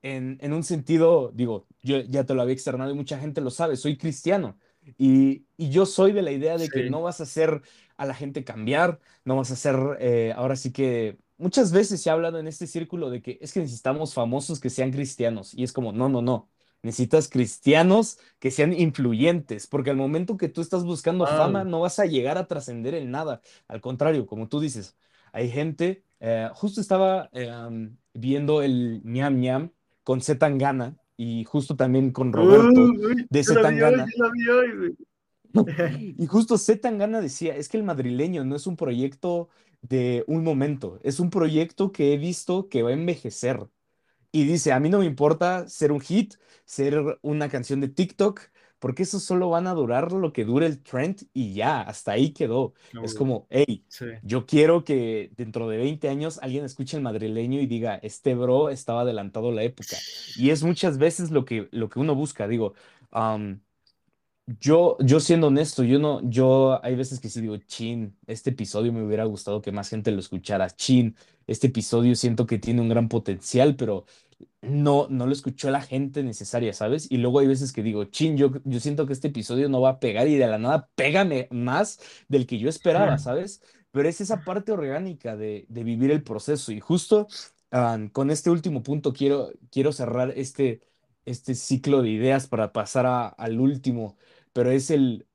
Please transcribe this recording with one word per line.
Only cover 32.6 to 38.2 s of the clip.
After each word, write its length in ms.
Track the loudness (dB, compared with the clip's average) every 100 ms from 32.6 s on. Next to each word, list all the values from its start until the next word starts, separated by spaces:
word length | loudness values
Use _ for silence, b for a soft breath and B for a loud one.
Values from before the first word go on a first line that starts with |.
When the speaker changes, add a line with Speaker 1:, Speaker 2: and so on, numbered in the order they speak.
| 12 10
Speaker 2:
Uy, 240 | 8 6 0
uy, 220 | -2 0
Speaker 1:
de 140 | 0
Speaker 2:
yo 80 | 4
la 100 | 6
vi 160 | 6 6
hoy, 180 | 6 4
Speaker 1:
C 0 |
Tangana. 100 | 2 0
Speaker 2:
yo 80 |
la 60 | 0
vi 160 | 0 2
hoy, 280 | 4 2 -2
güey. 200 | -6 -6 -18 _ _ _ _
<laughs> 640 | 2 2 0 -2 -4 -10 -6
Speaker 1:
Y 80 | 0
justo 320 | 2 4 2
C 180 | 4 2
Tangana 440 | 2 -2 -2 -2
decía, 360 | -6 -4 -6 -6
"Es 120 | -6
que 80 | -4
El 80 |
Madrileño 600 | -4 -4 -2 -2